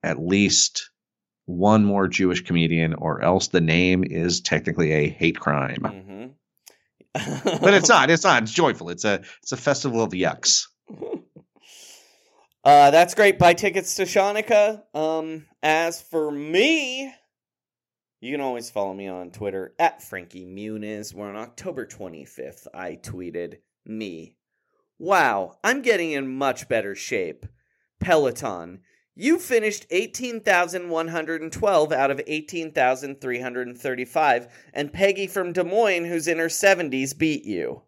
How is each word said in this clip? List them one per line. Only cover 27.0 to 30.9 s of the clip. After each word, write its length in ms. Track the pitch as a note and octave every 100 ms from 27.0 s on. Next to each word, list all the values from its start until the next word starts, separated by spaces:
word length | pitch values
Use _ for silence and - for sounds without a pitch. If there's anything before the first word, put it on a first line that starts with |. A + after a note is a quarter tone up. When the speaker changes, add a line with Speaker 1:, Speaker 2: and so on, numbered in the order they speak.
| - A2+ E2+ - - _ _ _ _ _
Speaker 2:
Peloton, 800 | - D#3+ C3+ A#2 B2+ F#2 E2+ F#2 _ _ _
you 240 | - A#3 E4+
finished 480 | - A#3+ G#3+ G3+ -
eighteen 480 | F3+ A3+ - B3 A3+
thousand 480 | G#3+ F#3 F3 F3+
one 180 | F3